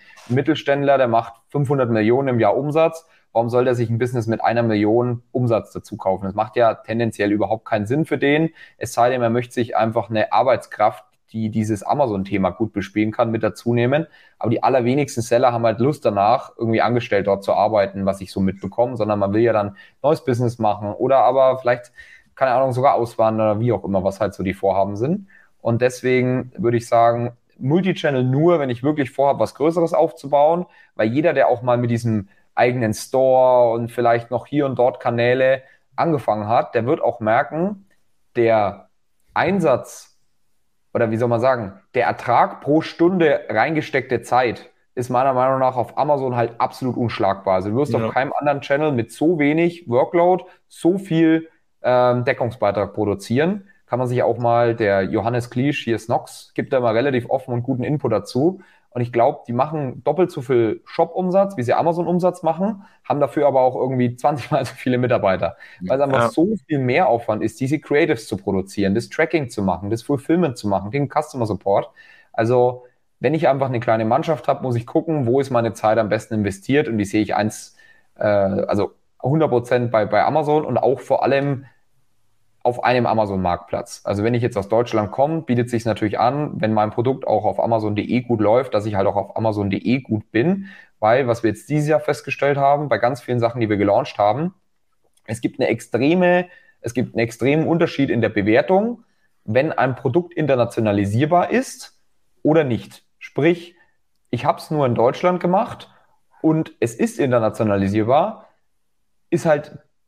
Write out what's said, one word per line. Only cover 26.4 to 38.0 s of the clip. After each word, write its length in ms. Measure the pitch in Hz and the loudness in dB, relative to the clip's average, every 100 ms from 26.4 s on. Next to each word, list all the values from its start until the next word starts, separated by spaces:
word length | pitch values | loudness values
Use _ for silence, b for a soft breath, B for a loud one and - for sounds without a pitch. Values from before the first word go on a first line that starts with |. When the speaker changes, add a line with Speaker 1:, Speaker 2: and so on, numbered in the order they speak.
| 123 - | -6 -4
Speaker 1:
würde 220 | 117 117 | 0 0
ich 100 | - | 0
sagen, 440 | 117 117 117 120 - _ - | 4 4 2 -4 -8 _ -8
Multichannel 680 | 131 175 185 - 151 127 | 0 0 0 -2 0 0
nur, 360 | 127 135 170 165 | 0 2 4 2
wenn 100 | 135 | 0
ich 140 | 120 | -2
wirklich 260 | 139 151 127 | -2 -2 -2
vorhabe, 300 | - 139 135 | 0 0 2
was 160 | 107 - | -2 0
Größeres 400 | 156 170 165 156 | 0 0 0 2
aufzubauen, 720 | 160 - 143 143 151 170 180 b b | 0 -2 0 4 4 2 -4 b b
weil 140 | - 110 | -2 -2
jeder, 260 | 135 160 | 2 2
der 140 | 139 - | 4 2
auch 160 | 107 | 2
mal 160 | 123 120 | 0 0
mit 100 | 120 | 0
diesem 380 | 113 117 110 98 b b | 0 0 -2 -4 b b
eigenen 400 | - 123 127 110 | 0 2 2 -2
Store 800 | 107 - 131 131 131 127 123 120 | -2 -2 2 4 6 6 6 4
und 160 | 117 117 | 2 -4
vielleicht 400 | - 117 117 - | 0 2 2 0
noch 160 | 120 - | -8 -4
hier 220 | 147 139 | -2 -2
und 100 | 123 | 2
dort 220 | 123 - | 0 0
Kanäle 640 | 123 120 120 131 131 131 b b b - | -4 0 2 2 2 0 b b b -2
angefangen 520 | 160 143 - 107 104 | 0 0 0 -2 0
hat, 280 | 127 - 117 | 0 0 -2
der 100 | 117 | 0
wird 160 | 165 | 0
auch 200 | 117 - | 0 -2
merken, 640 | 107 120 147 151 196 202 _ _ | 0 0 0 -4 -4 -6 _ _